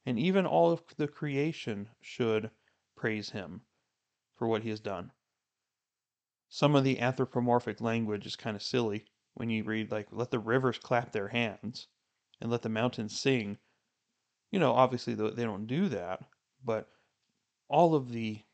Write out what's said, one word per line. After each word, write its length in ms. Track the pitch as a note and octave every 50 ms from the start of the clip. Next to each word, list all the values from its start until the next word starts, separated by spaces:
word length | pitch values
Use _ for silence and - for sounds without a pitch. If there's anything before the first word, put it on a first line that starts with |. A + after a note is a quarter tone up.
| _
And 140 | C3+ B2 A2
even 260 | - F3+ F#3+ G3 F3+
all 280 | - - E3 E3+ E3+ E3+
of 100 | E3 - - -
the 100 | - D3
creation 800 | C#3+ - - D3+ D3 C#3 C3+ D3 E3 D3+ - - - G#2 G2+ G#2 A2+ - _
should 500 | - - - - A#2+ A2+ A2 G#2+ G#2+ A2 - _ _ _ _ _ _ _ _
praise 320 | - - A2+ A2 G#2+ G2+ -
him 320 | - G#2 F2+ D2+ F2+ - - _ _ _ _ _ _ _ _ _ _ _ _ _ _
for 100 | - A2+
what 180 | A2+ A2+ G#2+ A2+
he 60 | A2+
has 100 | G#2+ G#2+
done. 320 | - G#2 F#2+ F2 G2+ - - _ _ _ _ _ _ _ _ _ _ _ _ _ _ _ _ _ _ _ _ _ _ _ _ _ _ _
Some 260 | - - D3 D3 D3
of 80 | C#3 C3
the 160 | C3+ B2+ -
anthropomorphic 800 | B2 B2+ B2 - B2+ - - B2 A#2+ A#2+ A#2+ A#2+ - A#2 G2+ -
language 460 | A#2 A2+ A2+ A#2 A2+ G#2+ G#2 G2 -
is 100 | - -
kinda 240 | - - A#2 G#2 G2
silly 460 | - - - B2 A#2 G#2+ G2+ G#2+ - _ _ _ _ _ _
when 140 | - A2+ A#2
you 140 | A2+ A2 G2
read, 260 | G#2+ A2 A2 G#2+ G#2+
like, 220 | A2 G#2+ G2+ -
"Let 200 | G#2 G#2+ A#2+ -
the 80 | C3+ A2+
rivers 400 | G#2 A2+ B2 C3 C3 B2 A2 -
clap 340 | - - B2+ A#2+ A#2 - -
their 160 | G#2+ G2 G#2
hands 580 | B2+ A#2+ A#2 G#2+ F#2+ - - A2 - - - - _ _ _ _ _ _ _ _ _ _
and 100 | - A#2
let 100 | A#2+ A#2
the 60 | -
mountains 500 | A2 A2 A2 A#2+ B2 - B2 G#2+ G#2+ -
sing." 400 | - - C#3 C3 A#2+ G#2 G2+ G#2 - _ _ _ _ _ _ _ _ _ _ _ _ _ _ _ _ _ _
You 100 | G#3+ F#3+
know, 140 | D#3 B2+ A#2
obviously, 420 | B2+ C3 B2 B2+ B2 - B2 A2+
th-, 200 | G#2 G#2+ - -
they 100 | A#2+ A#2
don't 200 | A2 G2 G2 G#2+
do 220 | A2+ C3 E3+ G3+
that, 420 | E3+ A2+ F#2 F2 F2+ F#2 - - - _ _ _ _ _ _
but 300 | B2+ A#2 A2 G#2 - - _ _ _ _ _ _ _ _ _ _ _ _ _ _ _ -
all 240 | C#3+ D#3 F3 E3 D#3+
of 160 | C#3+ B2+ A#2+
the 300 | A#2 A2+ A2+ A2 G#2+ G#2+ - _